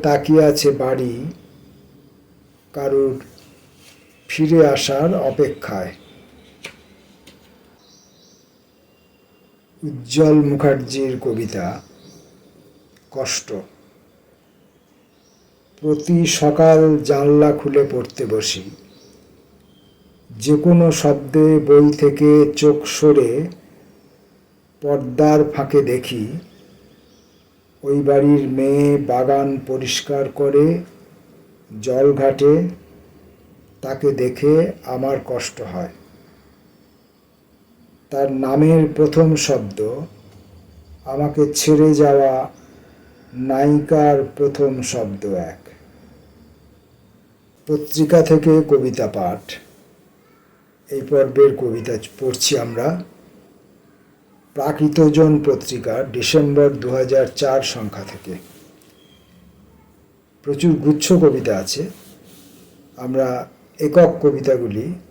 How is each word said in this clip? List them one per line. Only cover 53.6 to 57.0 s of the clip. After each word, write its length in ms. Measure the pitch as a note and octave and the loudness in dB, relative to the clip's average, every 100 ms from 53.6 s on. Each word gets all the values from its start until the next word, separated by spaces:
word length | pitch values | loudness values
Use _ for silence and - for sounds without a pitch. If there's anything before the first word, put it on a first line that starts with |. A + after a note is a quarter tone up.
| _ _ _ _ _ _ _ _ _ | _ _ _ _ _ _ _ _ _
প্রাকৃতজন 880 | - C#3 D3 D3+ D#3+ D3+ D3 D#3 D3 C#3+ | -6 -6 0 0 4 4 6 4 4 0
পত্রিকা, 560 | B2+ - B2 A2+ A2+ | -2 -4 -10 -6 -6
ডিসেম্বর 680 | C3+ B2 A2+ D#3 D3 C#3+ C#3+ | -6 -6 0 2 2 2 2
দু 200 | C#3 B2 | 0 -6
হাজার 360 | C3 | -4